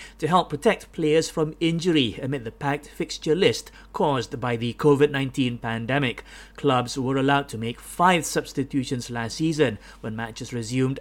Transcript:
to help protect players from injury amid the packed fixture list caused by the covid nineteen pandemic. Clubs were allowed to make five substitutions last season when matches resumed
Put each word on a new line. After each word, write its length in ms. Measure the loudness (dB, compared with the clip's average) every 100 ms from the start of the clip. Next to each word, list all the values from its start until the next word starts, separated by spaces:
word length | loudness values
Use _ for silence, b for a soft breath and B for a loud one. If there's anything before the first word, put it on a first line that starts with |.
| B B
to 100 | 0
help 220 | 2 0
protect 420 | 0 0 0 -4
players 380 | -2 2 2 2
from 260 | -2 -4 0
injury 580 | -2 0 2 2 2 -2
amid 220 | -6 -6
the 80 | -8
packed 380 | -6 -4 -4 -6
fixture 460 | -10 -8 -6 0 4
list 360 | 4 2 -8 B B
caused 440 | -2 0 0 -2 -4
by 160 | -4 -2
the 160 | -4
covid 380 | 2 4 6 4
nineteen 460 | 2 -4 0 -2 -2
pandemic. 680 | -4 -4 0 0 0 -4 B B B -2
Clubs 420 | 2 2 2 -4
were 160 | -2 2
allowed 320 | 4 2 0
to 80 | -6
make 220 | -6 -8
five 460 | -12 2 4 4 2
substitutions 840 | -4 -4 -6 -2 -2 -2 -6 -6
last 280 | -6 -6 -2
season 420 | -2 2 2 0 B B
when 120 | -8
matches 380 | -6 -8 -10 -8
resumed 480 | -6 -2 0 0 0